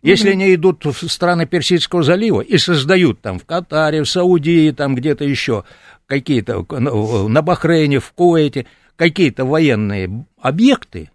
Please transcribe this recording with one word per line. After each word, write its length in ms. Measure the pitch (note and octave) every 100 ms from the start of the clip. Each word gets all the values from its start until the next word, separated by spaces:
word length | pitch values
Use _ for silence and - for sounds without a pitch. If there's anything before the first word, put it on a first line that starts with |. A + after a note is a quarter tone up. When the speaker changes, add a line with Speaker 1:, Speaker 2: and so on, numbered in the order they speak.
Speaker 1:
Если 280 | C#3+ G3 G3+
Speaker 2:
Мгм. 80 | F#3+
Speaker 1:
они 140 | F#3+
идут 300 | F3+ F3+ F3+
в 240 | D3+ C3 E3
страны 360 | - F3 F3
Персидского 600 | E3 F3 - F3 - F3+
залива 360 | D3 F3+ A3+ C3
и 160 | - F#3
создают 640 | - E3 C3+ F#3+ E3+ G#2
там 200 | A2 F2+
в 40 |
Катаре, 600 | - E3+ F3 D3+ D#3 D#3
в 40 | C#3+
Саудии, 640 | F3+ F3+ F3+ D3 E3+ D#3
там 240 | B2+ C#3+
где-то 300 | C3 C#3 C#3+
еще 400 | C#3+ C3+ - A2 - - - - _
какие-то, 560 | C#3 C3 C3 G2 G2+
к-, 140 | F2+ -
на, 140 | B2
в, 360 | G#2+ G#2+ A2+ G2+
на 140 | B2
Бахрейне, 560 | D#3 F3 E3 E3 D3+ C#3
в 140 | -
Кувейте, 540 | - F3 E3 D3+ C3+ A#2+ _ _
какие-то 500 | _ E3+ E3 E3 -
военные 800 | C3 D#3 D#3 A2 G#2 G2+ F#2 G#2+ C#3+ _
объекты 680 | C3 D#3 B3 C4 - F2+ D#2+